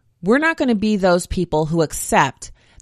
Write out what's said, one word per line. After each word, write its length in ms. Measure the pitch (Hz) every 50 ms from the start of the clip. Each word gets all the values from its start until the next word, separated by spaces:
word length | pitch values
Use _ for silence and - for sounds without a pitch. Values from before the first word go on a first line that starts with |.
| _ _ _ _ -
we're 140 | 180 240 -
not 180 | 311 330 320
gonna 200 | - 302 254 233
be 200 | 196 214 214 214 190
those 280 | 190 185 175 180 -
people 400 | - - 185 175 - - 156 160
who 160 | 147 165 170
accept 720 | 156 143 - - - - 226 196 151 135 - _ - - - - _ _ _ -